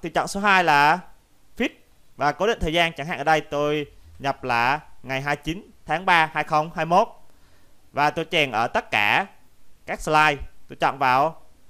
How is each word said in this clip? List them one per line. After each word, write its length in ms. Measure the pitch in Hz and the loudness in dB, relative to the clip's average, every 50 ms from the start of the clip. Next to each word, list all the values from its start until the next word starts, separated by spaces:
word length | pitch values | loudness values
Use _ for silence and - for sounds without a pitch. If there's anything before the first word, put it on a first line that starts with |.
tùy 100 | - 170 | -12 -4
chọn 160 | - 170 170 | -4 -4 -4
số 120 | 175 - 202 | -2 -6 -2
hai 240 | 202 208 190 185 180 | 2 4 4 4 4
là 360 | 160 147 143 143 151 165 185 - - - - _ _ _ _ - - - | 4 4 6 6 4 4 2 -2 -12 -20 -20 _ _ _ _ -20 -20 -6
Fix 120 | - 269 269 - _ - _ - _ - - - | -6 -6 -6 -6 _ -20 _ -20 _ -20 -20 -8
và 160 | - 135 147 | -2 -2 -2
cố 160 | 143 - 185 | 0 0 0
định 120 | 220 233 - | 0 0 0
thời 120 | 175 165 156 | -2 -2 0
gian, 200 | 170 170 170 160 | 0 0 0 -2
chẳng 140 | - 139 | -6 -8
hạn 100 | 165 175 | -8 -8
ở 60 | 123 143 | -4 0
đây 180 | 156 160 156 | 2 2 2
tôi 440 | 151 - 147 143 147 147 151 151 143 143 - - - - - - | 0 -2 -4 -2 -2 0 -2 -2 -4 -8 -12 -20 -20 -20 -18 -8
nhập 240 | 131 139 135 - - | -6 -6 -6 -4 -2
là 360 | 127 120 117 117 127 143 156 - - - - - | -2 0 2 2 2 0 -2 -4 -12 -18 -16 -10
ngày 180 | 127 135 135 | -8 -8 -6
hai 140 | 139 143 147 | -4 -4 -4
mươi 60 | 147 - | -4 -4
chín 280 | 156 165 202 - - - - - | -8 -8 -8 -12 -18 -20 -20 -6
tháng 200 | - 156 165 190 | -4 -4 -2 2
ba 240 | 190 180 165 160 156 - | 4 4 4 4 2 0
hai 100 | 151 151 | -4 -4
không 280 | - 160 151 156 170 - | 0 0 0 0 -2 -4
hai 100 | 180 160 | -6 -2
mốt 220 | 160 170 190 226 226 - - - - - - - - - - - - - - - - | 2 2 2 2 2 -4 -14 -20 -20 -20 -20 -20 -20 -20 -20 -20 -20 -20 -20 -20 -10
và 180 | - 131 143 147 | -2 0 0 0
tôi 160 | 147 165 160 - | 0 -2 -6 -2
chèn 200 | - 165 147 135 | 0 0 0 0
ở 160 | 110 110 117 | 0 -2 -2
tất 240 | 123 - 220 - - | 0 -2 -4 -4 0
cả 340 | - 110 104 104 117 151 196 196 - - - - - - - - - - - | 0 0 2 4 2 2 0 -4 -10 -20 -20 -20 -20 -20 -20 -20 -20 -18 -12
các 160 | - - - | -12 -10 -8
slide, 360 | - 165 151 151 156 156 147 135 - - - - - - | -4 2 2 4 4 4 2 -2 -8 -14 -14 -16 -16 -16
tôi 60 | 131 | -6
chọn 220 | - 165 143 123 | -2 -2 -2 0
vào 440 | 139 139 127 127 131 147 160 160 - - - - - - | 0 0 2 2 2 2 0 -2 -8 -18 -20 -20 -20 -20